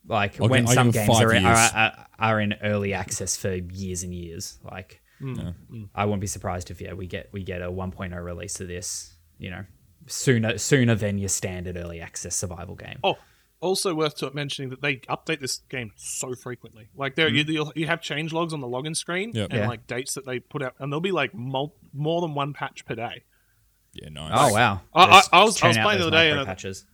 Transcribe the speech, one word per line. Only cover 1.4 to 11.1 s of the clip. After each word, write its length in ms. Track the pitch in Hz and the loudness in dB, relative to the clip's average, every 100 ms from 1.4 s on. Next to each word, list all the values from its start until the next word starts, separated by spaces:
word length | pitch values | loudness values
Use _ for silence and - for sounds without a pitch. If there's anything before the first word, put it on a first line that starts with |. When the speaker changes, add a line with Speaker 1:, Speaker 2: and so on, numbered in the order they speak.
| 104 | 6
Speaker 1:
are, 280 | 113 113 104 | 6 6 4
are, 320 | 110 - - - | 0 -2 -20 -2
are 220 | 110 110 | 0 2
in 120 | 104 104 | 0 -2
early 300 | 104 104 101 | 0 0 0
access 420 | 95 92 - 92 - | -4 -6 -6 -6 -4
for 160 | 104 92 | -4 -4
years 480 | 87 95 95 87 | -6 -8 -6 -6
and 100 | 90 | -8
years. 460 | 90 85 85 - - | -10 -10 -12 -14 -14
Like, 380 | - 92 95 - _ _ | -16 -16 -16 -20 _ _
Speaker 3:
Mm, 160 | 135 123 | -10 -8
Speaker 2:
Yeah. 140 | 87 85 - | -8 -10 -14
Speaker 3:
mm. 200 | 117 101 | -16 -12
Speaker 1:
I 120 | - 104 | -4 -2
wouldn't 160 | 104 | -2
be 60 | 98 | -4
surprised 440 | 98 101 90 - | -6 -6 -6 -10
if, 80 | 87 | -14
yeah, 140 | 92 | -12
we 120 | 92 90 | -12 -10
get, 220 | 95 - | -10 -10
we 100 | 101 | -12
get 180 | 92 90 | -8 -8
a 80 | 87 | -6
one 220 | 92 92 | -6 -8
point 220 | - 95 | -8 -10
oh 60 | 87 | -8
release 420 | 87 87 92 - | -10 -10 -10 -10
of 80 | 90 | -10
this, 480 | 87 90 - - _ _ _ | -10 -10 -12 -14 _ _ _
you 120 | 95 | -12
know, 160 | 90 95 _ _ _ - | -12 -14 _ _ _ -12
sooner, 500 | - - 120 113 104 | -2 2 4 2 -2
sooner 380 | - 143 117 110 | 2 4 4 2
than 220 | 104 | 0